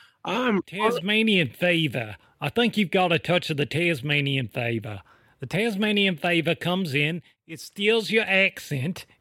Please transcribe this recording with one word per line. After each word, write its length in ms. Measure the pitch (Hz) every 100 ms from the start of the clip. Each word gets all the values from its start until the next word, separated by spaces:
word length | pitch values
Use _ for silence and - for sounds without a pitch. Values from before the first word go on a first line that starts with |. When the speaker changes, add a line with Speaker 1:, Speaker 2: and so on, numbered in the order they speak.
| - _
Speaker 1:
I'm 380 | - 220 254 196
Speaker 2:
Tasmanian 880 | - 185 220 240 185 220 220 185 127
fever. 640 | - 180 165 151 131 107 98 _ -
I 100 | 147
think 280 | 233 233 214
you've 140 | 180
got 200 | 190 180
a 80 | 165
touch 300 | - 175 -
of 80 | 147
the 80 | -
Tasmanian 840 | 156 175 143 147 147 139 135 113
fever. 520 | 135 117 113 107 101 - _ _ -
The 80 | 127
Tasmanian 680 | 180 233 196 214 208 196 160
fever 360 | 175 170 156
comes 400 | 160 170 185 170
in, 300 | 143 151 147 - _ -
it 120 | 160
steals 520 | - 196 208 226 165
your 120 | 220 196
accent, 800 | 190 190 - - 139 156 - - _